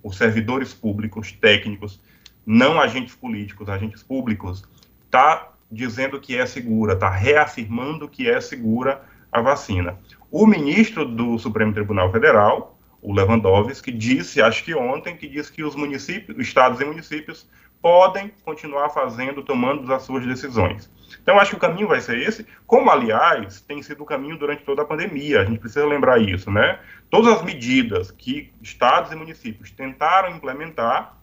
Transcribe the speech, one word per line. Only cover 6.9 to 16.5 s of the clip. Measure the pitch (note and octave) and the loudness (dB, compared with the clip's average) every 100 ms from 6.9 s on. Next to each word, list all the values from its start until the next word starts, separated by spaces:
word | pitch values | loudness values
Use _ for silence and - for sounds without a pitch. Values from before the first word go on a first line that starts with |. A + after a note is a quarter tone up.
| F#2+ | 0
tá | G2+ | 0
reafirmando | F#2 A2 D3+ D3 - G#2+ A#2 C3+ D#3 D3 | 0 2 4 2 -4 -8 -6 -6 -8 -12
que | - A#2+ | -4 -2
é | B2+ | 0
segura | - C3+ A2 A#2 C3 C3+ - _ _ | -2 -6 -2 0 0 -4 -10 _ _
a | A#2 | 0
vacina. | A#2+ C#3+ - F#2+ F2 F2+ _ - _ | 2 0 -2 -4 -4 -8 _ -20 _
O | D#3 G#3+ | 6 6
ministro | F3+ C#3+ F#3 A3+ - C3+ | 6 2 2 2 0 -6
do | A2+ A#2+ A#2 | -4 -2 -2
Supremo | A#2 G#2+ G#2+ | -4 0 0
Tribunal | G#2+ G#2 G2+ F#2 | 0 -2 0 0
Federal, | A2+ D3+ A2+ G#2 C#3+ - _ _ _ | 4 4 6 4 2 -4 _ _ _
o | G2+ | -4
Lewandowski, | G2+ G2 A2+ G2 G2 A2+ C#3 - | 0 2 2 4 2 2 -6 -10
disse, | A#2 A2 C#3 F3 - | -6 -2 -2 -2 2
acho | A#3 - | 2 2
que | - | -4
ontem, | D#3 B2 D3 F3 E3 | -4 -4 -6 -8 -14
que | D3 | -12
disse | C#3+ C#3+ | -12 -12
que | - | -10
os | D3+ | -10
municípios, | C#3 C#3+ C3+ - F#3 - - | -6 -8 -8 -8 -12 -12 -10
estados | A#2 | -2